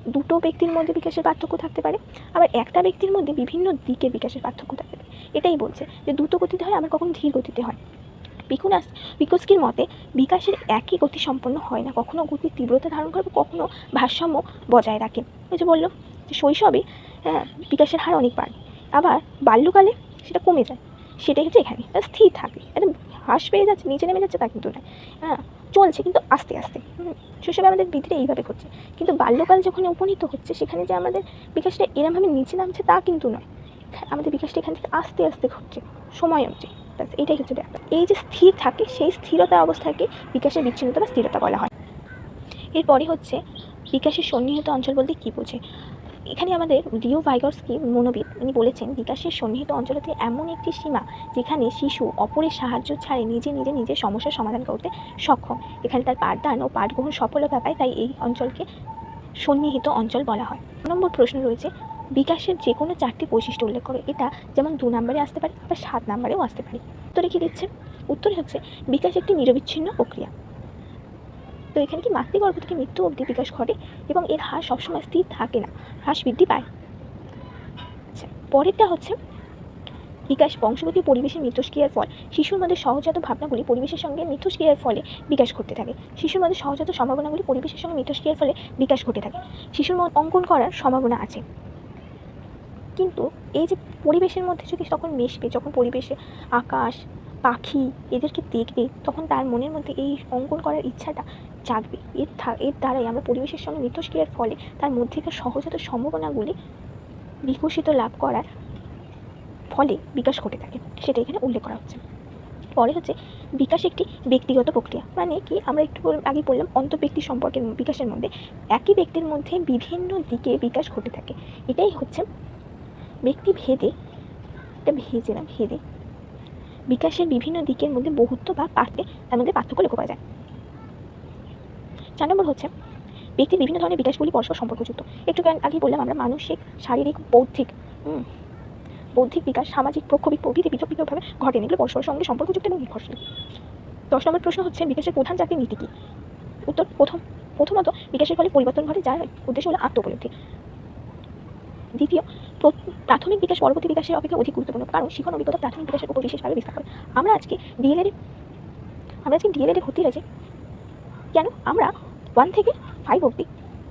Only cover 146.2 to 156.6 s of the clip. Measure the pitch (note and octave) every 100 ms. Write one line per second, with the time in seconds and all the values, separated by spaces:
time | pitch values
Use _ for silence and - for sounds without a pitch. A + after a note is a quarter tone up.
146.2 | - - - - - D4+ E4 - C#4 E4+
147.2 | - - - - D4 G4 E4+ - - B3+
148.2 | D4 E4 E4+ C#4 B3 B3 D4+ E4+ C#4 C#4+
149.2 | - - - B3 F4 F4 C4 - - F#2+
150.2 | - - - - - - - - - -
151.2 | - - - - - - - - D4 F4
152.2 | - - - - D4 - - - - B3+
153.2 | - G4+ F4+ F4+ C4+ D4 E4+ D#4+ D#4 E4
154.2 | D#4 B3 A#3+ B3+ C4+ B3 B3+ - D4 -
155.2 | E4 D#4+ D4 D#4+ C4 D#4 D#4+ C#4+ - C#4
156.2 | B3 C#4+ B3 -